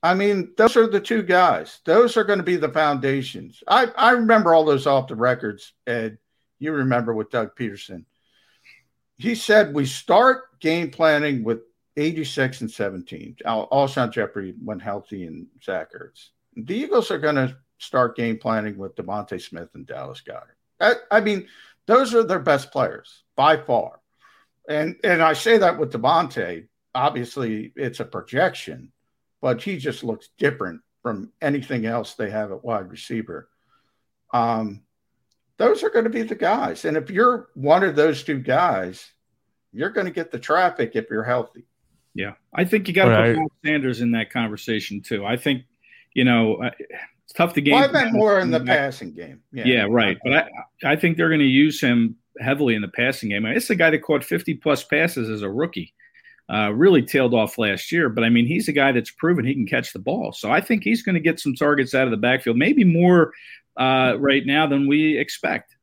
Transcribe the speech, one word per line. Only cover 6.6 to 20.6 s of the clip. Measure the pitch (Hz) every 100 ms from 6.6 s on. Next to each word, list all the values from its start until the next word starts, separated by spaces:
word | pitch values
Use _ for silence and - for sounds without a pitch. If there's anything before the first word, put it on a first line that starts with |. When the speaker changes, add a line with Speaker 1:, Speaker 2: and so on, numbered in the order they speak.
Speaker 1:
You | 147
remember | 151 131 123 113 110
with | 107
Doug | 123 107 _
Peterson. | 117 98 - 87 - _ _ _ _ _ _ - _ _ _ _
He | 214
said, | 226 - 214 185
"We | 147 135
start | - - 185 254 262 - _
game | 160 165 165
planning | - 160 151 147 135
with | 113 117 - _ _ -
eighty-six | 151 160 139 - 131 131
and | 113
seventeen." | - 101 95 90 78 73 - -
Al-, | 113 -
Alshon | 135 139 135 120
Jeffrey | 113 104 - 95 90
went | 117 101
healthy | 90 101 - 101 87
and | 80 87 _
Zach | - 92 80
Ertz. | - 69 _ - _ _ -
The | 113 202
Eagles | 302 392 -
are | 175
gonna | 151 143 131 - _ _
start | - 131 123 113
game | 117 110
planning | 127 110 107 101
with | 98 -
DeVonta | 90 101 104 95
Smith | - 85 82 -
and | -
Dallas | 65 67 - -
Goedert. | - - _